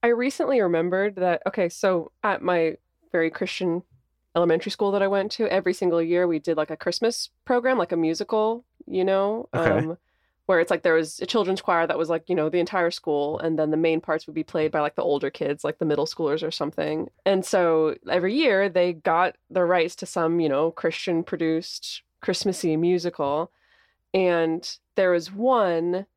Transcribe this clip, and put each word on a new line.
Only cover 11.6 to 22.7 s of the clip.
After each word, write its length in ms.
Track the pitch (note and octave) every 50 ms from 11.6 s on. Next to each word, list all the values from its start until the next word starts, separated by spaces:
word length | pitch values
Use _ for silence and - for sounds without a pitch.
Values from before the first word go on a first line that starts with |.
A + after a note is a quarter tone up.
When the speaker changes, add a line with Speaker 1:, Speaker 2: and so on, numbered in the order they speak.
Speaker 1:
choir 240 | - - F#3 E3+ E3
that 140 | D#3+ - C#3
was, 100 | E3 D#3
like, 200 | E3+ E3 - -
you 80 | F3+
know, 120 | E3 D3+ D#3+
the 120 | E3 F3
entire 320 | F3 F3 - F#3+ E3+ E3+ E3+
school, 480 | - _ F3 D3+ D3 C#3+ D3 D#3 -
and 180 | - E3 D#3+ D#3
then 140 | D#3 D3+ D#3
the 40 |
main 240 | D#3+ E3 E3 D#3+ D#3+
parts 280 | - - D#3 D#3+ - -
would 60 | D3+
be 100 | D#3+ D#3
played 260 | - - E3+ D#3 D#3
by, 80 | - D#3+
like, 160 | D3 D3 -
the 80 | - -
older 280 | E3+ D3 C#3+ C#3 C3+
kids, 340 | - - D#3+ C#3+ D3 D3+ -
like 140 | D3 D3+ _
the 60 | E3+
middle 220 | D#3 D3 C#3 C#3+
schoolers 400 | D#3 - - E3+ C#3 C#3+ D#3 D#3
or 60 | D#3+ D#3+
something. 580 | - D3+ D3 D#3 - D#3+ D3+ D3+ D#3+ - - _ _ _
And 180 | F#3+ G3 F#3+ F3+
so 520 | - - F#3+ F3+ E3+ E3 D#3+ D#3+ D#3 - - _ -
every 260 | - F3+ F3 F#3+ A3
year 340 | C#4+ D#4+ C4+ G3+ F#3+ G3 G3+
they 240 | E3 F#3 F3 F3 F3
got 420 | D#3+ _ F#3+ D#3+ E3 F3+ F#3 - _ _ _
the 140 | - F#3 F3+
rights 320 | E3+ F3+ F3+ E3 D#3+ -
to 100 | - -
some, 320 | - - F#3 E3 D#3+ E3+ E3+
you 100 | E3 D3+
know, 220 | C#3 C#3 D#3 E3
Christian-produced 1300 | E3 - - E3 D#3+ - - - E3+ E3 E3+ - - D#3+ E3+ D#3+ D#3+ D#3+ F3+ - - - - - - - _ _ _ _ -
Christmassy 540 | - F3+ - - G3+ F3+ F#3 - E3+